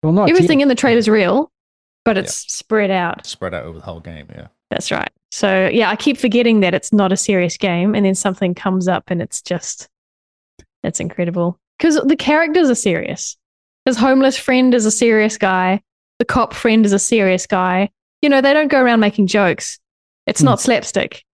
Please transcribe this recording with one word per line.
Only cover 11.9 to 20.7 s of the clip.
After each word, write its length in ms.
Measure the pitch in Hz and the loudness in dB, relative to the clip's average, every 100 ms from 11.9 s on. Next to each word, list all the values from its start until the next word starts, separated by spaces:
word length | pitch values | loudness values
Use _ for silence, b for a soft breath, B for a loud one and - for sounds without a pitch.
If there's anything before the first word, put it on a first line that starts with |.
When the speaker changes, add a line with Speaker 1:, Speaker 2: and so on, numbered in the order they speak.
| 302 | 2
Speaker 2:
the 120 | 269 311 | 0 0
characters 540 | - 302 330 320 311 | 2 0 2 2 2
are 60 | 233 | 2
serious. 640 | 208 165 - - - - _ _ _ _ - | 0 -2 -4 -10 -12 -14 _ _ _ _ -4
His 120 | 226 | 0
homeless 400 | 262 262 262 262 | 2 4 2 0
friend 360 | - 254 254 | 0 2 4
is 120 | 240 214 | 2 2
a 60 | |
serious 460 | 214 233 220 214 214 | 2 2 4 2 0
guy. 440 | 202 185 185 196 _ _ _ _ | -2 0 0 -2 _ _ _ _
The 60 | 233 | -2
cop 280 | 262 233 | -2 -2
friend 300 | - 240 220 208 | -2 2 4 4
is 80 | |
a 60 | 202 | 2
serious 460 | - 233 226 185 - | 2 2 2 0 -2
guy. 420 | 190 185 185 202 _ _ _ | -2 0 0 -2 _ _ _
You 60 | 294 | 2
know, 120 | 277 | 2
they 120 | 269 | 4
don't 160 | 302 302 | 2 2
go 120 | 277 | 2
around 180 | 254 233 | 4 4
making 260 | 214 208 190 | 2 2 0
jokes. 520 | 208 190 - - - _ _ _ _ - | 2 0 0 -8 -14 _ _ _ _ -8
It's 120 | 226 | 0
Speaker 1:
Hmm. 40 | 156 | 2
Speaker 2:
not 160 | 202 | 2
slapstick. 600 | - | 2